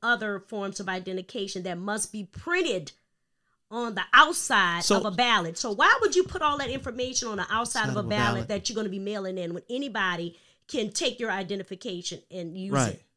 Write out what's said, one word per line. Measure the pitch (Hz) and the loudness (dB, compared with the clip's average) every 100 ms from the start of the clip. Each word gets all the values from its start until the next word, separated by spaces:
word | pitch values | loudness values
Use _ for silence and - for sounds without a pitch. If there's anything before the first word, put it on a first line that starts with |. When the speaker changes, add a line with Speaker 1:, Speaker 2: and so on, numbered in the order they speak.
Speaker 1:
other | 226 240 214 196 | 0 0 0 -6
forms | 196 214 196 196 | -6 -6 -6 -6
of | 190 | -6
identification | 185 185 190 185 240 196 190 | -6 -4 -8 -6 -8 -6 -6
that | 185 175 | -6 -6
must | 196 208 - | -4 -4 -4
be | 214 | -8
printed | 190 - - 349 330 190 143 - _ _ _ _ _ _ _ | -12 -10 -2 0 2 -2 -4 -16 _ _ _ _ _ _ _
on | 226 240 190 | -6 -4 -4
the | 180 | 6
outside | 262 302 339 - 226 180 170 | 8 8 6 2 4 4 2
Speaker 2:
So | - 202 | 4 4
Speaker 1:
of | 208 | 2
a | |
ballot. | 185 247 220 170 170 | 2 4 4 2 -4
So | 226 | -4
why | 202 339 523 | 4 6 6
would | 427 339 | 6 4
you | |
put | 370 370 | 2 2
all | 302 285 | 0 0
that | 262 | -2
information | 269 269 247 254 247 240 | -4 -6 -6 -4 -2 -2
on | 208 | -4
the | |
outside | 180 220 233 240 | -2 0 0 0
Speaker 2:
Outside | 214 | 0
Speaker 1:
of | 131 | 0
a | |
Speaker 2:
of | 202 | 0
a | |
Speaker 1:
ballot | 104 107 | 2 2
Speaker 2:
ballot. | 117 113 | 0 -2
Speaker 1:
that | 101 - | -4 -4
you're | 220 | -4
gonna | 214 | -4
be | 196 | -4
mailing | 196 208 190 185 | -6 -6 -4 -4
in | 175 | -6
when | 170 - | -6 -6
anybody | 247 277 214 190 170 170 - _ _ - | -6 -4 -2 -2 -2 -6 -10 _ _ -6
can | 285 220 | -4 -2
take | - 302 240 | -2 -2 -2
your | 226 | -4
identification | 196 185 196 185 185 240 180 175 - - | -4 -4 -6 -6 -10 -8 -8 -8 -10 -12
and | 180 170 170 | -10 -8 -8
use | 190 | -2
Speaker 2:
Right. | 135 117 | 2 2
Speaker 1:
it | - _ | -2 _